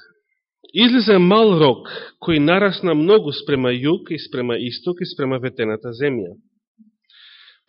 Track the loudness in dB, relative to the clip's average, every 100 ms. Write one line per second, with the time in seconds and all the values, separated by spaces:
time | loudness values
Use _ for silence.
0 | _ _ _ _ _ _ -10 2 2 4
1 | 4 4 6 4 4 4 2 2 -6 -16
2 | -16 -12 -2 0 2 2 0 -2 -2 0
3 | 4 4 2 -8 -4 -2 0 0 0 -2
4 | -4 -10 -8 -6 -4 -4 -6 -8 -8 -6
5 | -8 -6 -4 -4 -6 -6 -4 -4 -8 -4
6 | -4 -4 -8 -12 _ _ _ _ _ _
7 | _ _ -20 -20 -20 _